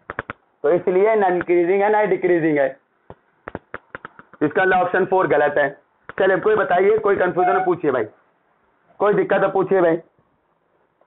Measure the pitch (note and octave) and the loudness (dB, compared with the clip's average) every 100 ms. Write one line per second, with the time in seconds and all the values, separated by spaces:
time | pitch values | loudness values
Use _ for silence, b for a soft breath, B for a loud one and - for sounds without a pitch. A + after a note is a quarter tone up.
0 | - - - - _ _ C#3+ E3+ F3 F#3 | -18 -14 -14 -16 _ _ -2 0 0 0
1 | G#3+ A3 F#3+ F3 E3+ F3 E3+ G3 G3+ G#3+ | 2 2 0 0 0 0 2 0 0 0
2 | G#3 F#3 F3+ F3 D#3 D3 C3+ - _ _ | 0 -2 0 0 0 0 -2 -4 _ _
3 | - - _ _ - - _ - _ - | -20 -20 _ _ -16 -16 _ -18 _ -20
4 | - - - - D3 F#3+ F#3 F#3 F3+ F#3+ | -20 -20 -18 -6 -4 0 2 2 0 -2
5 | F#3 F#3 D#3+ D3 D3 D3+ C#3+ - _ _ | 0 0 2 2 0 0 -2 -4 _ _
6 | - - G3 F#3 G#3+ G#3+ F#3 F3+ G3 G#3+ | -12 -2 0 2 0 0 0 2 2 2
7 | G#3 G3 F3+ E3 F3+ F#3 F3 E3+ D#3 B2+ | 0 0 0 0 0 0 0 -2 -2 -2
8 | G#2 - _ _ _ _ _ _ _ - | -4 -12 _ _ _ _ _ _ _ -4
9 | G3+ F#3+ F#3+ G3 F#3+ F#3+ F3 G3 E3+ E3+ | 0 0 0 0 0 0 0 2 2 0
10 | - _ _ _ _ _ _ _ _ _ | -6 _ _ _ _ _ _ _ _ _